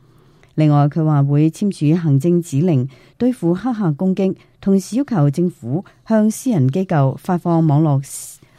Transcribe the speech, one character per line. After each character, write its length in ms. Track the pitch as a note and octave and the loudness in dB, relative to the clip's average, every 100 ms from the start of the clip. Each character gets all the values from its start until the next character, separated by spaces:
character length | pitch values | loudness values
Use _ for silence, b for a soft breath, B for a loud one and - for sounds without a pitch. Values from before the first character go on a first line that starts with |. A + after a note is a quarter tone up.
| b b b b b | b b b b b
另 160 | - D#3 | 0 2
外， 160 | D3 C#3+ | 4 2
佢 160 | E3 | 0
話 200 | D#3 C#3+ | 0 2
會 280 | C#3 C#3+ D#3 | 2 2 2
簽 240 | - G3+ | 0 -4
署 220 | - D3 F3 | 0 0 0
行 220 | E3 C3+ | 2 2
政 220 | F3 F3 | 2 0
指 180 | E3+ C#3 | 0 -2
令， 260 | F3+ C3+ C3 B B - | 0 0 -2 B B -4
對 160 | B3 | -2
付 220 | B3 E3+ | 0 -2
黑 180 | F3+ A#3+ | -2 -4
客 180 | G#3+ F3+ | -2 -2
攻 200 | C#3+ F#3+ | -2 -2
擊， 220 | F#3 F#3+ b b b | 0 -2 b b b
同 180 | G3 F#3+ | 0 0
時 180 | - A3+ | 0 -4
要 80 | |
求 260 | C#4+ G3 C#3+ | -2 0 0
政 180 | C#3 F3 | 0 -2
府 340 | - A#2 D#3+ b b - | -4 -6 -6 b b -2
向 240 | A3 G#3+ | 0 0
私 200 | - C4 | -2 -2
人 180 | F#3+ B2+ | 0 0
機 160 | F#3 | 0
構 320 | F#3+ D#3+ C3+ - | -2 0 0 -2
發 220 | - F3 | -4 -4
放 280 | F3 E3 D#3+ | 0 0 2
網 160 | C#3+ | 2
絡 540 | D#3 C3+ C#3 - - - b | 2 0 -4 -12 -16 -20 b